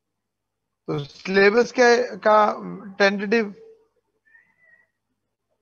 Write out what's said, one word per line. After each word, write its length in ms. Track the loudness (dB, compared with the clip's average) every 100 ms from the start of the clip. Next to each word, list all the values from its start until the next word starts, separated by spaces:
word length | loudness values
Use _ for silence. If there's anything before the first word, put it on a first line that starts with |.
| _ _ _ _ _ _ _ _ -10
तो 100 | -10
सिलेबस 760 | -10 -14 -4 2 2 2 -2
के, 440 | 2 2 2 -2 -4
का 180 | 2 2 2 -2 -12 -16 -18 -2
टेंटेटिव, 560 | -2 -2 -2 -2 -2 -10 -20 _ _ _ _ _ _ _ _ _ _ _ _ _ _ _ _ _ _ _